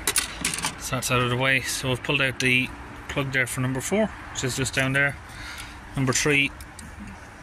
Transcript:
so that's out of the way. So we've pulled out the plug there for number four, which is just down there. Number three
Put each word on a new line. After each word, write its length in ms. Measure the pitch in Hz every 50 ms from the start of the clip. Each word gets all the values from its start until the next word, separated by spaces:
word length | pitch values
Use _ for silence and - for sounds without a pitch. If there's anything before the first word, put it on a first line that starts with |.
| - - - - - - - - - - - - - - - -
so 180 | - - 135
that's 120 | 127 - -
out 100 | 127 123
of 120 | 123 120
the 40 | 123
way. 260 | 123 131 135 135 131
So 280 | 117 - - - - 131
we've 140 | 127 123 -
pulled 180 | - 147 139
out 180 | 139 131 127 -
the 300 | - 127 123 127 127 123 - - - - - - - -
plug 220 | - 147 139 135 131
there 140 | 135 127
for 140 | 120 - 135
number 200 | 127 127 131 131
four, 260 | - - 190 208 220 202 - - - -
which 120 | - - -
is 120 | 127 -
just 200 | - 135 - -
down 180 | 139 135 131 131
there. 240 | 139 143 139 - - - - - - - - - - - - - - - - -
Number 180 | 139 135 131 123
three 380 | - - 151 147 139 139 - - - - - - - - - - - 104 - - - - - - -